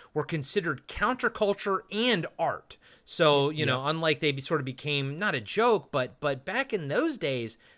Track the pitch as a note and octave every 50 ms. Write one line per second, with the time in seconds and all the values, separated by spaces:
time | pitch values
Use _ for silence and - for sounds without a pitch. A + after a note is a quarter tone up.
0 | - - - D3+ C#3+ - E3 D#3 C#3 - - G#3 E3+ E3+ C#3+ C3 - - - -
1 | G#3 A3 B3+ B3+ - A#3 - - A3 G3+ G3 - - G3+ F#3+ F#3 - - G3 G#3
2 | A#3 B3+ A3+ F3 D#3+ - - - E3 D3 G#2 - - - - - _ - - -
3 | _ - - - E3+ D3+ D3 C#3+ C#3 C#3+ D#3+ D3+ D3+ C#3 C3 B2+ C3+ C#3+ D#3+ E3
4 | D#3+ D#3+ D#3 C#3 D#3+ D3+ C3+ C3+ C3 - E3+ D3+ C3 C3+ C3 - - D3 D3 C#3+
5 | C3+ C3+ C#3+ D#3+ G3+ G#3 E3+ B2+ G#2+ - - G3+ A3+ B3 A3+ F#3+ - - - C#3
6 | B2+ - - - - D3 C#3 C3 - - F#3+ B3 C4+ C4+ A#3+ F#3+ D#3 C3+ C#3+ A3
7 | D#4 E4 C#4+ G#3+ - C#3+ C3+ B2 A#2 A2 - - _ - -